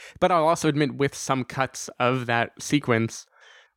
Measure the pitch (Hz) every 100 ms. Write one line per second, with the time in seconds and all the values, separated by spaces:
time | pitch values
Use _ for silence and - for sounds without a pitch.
0 | - - 180 175 156 165 156 147 143 127
1 | 139 - - 131 123 - 131 - - -
2 | 123 131 120 117 117 - - 147 131 113
3 | 113 - - _ - - _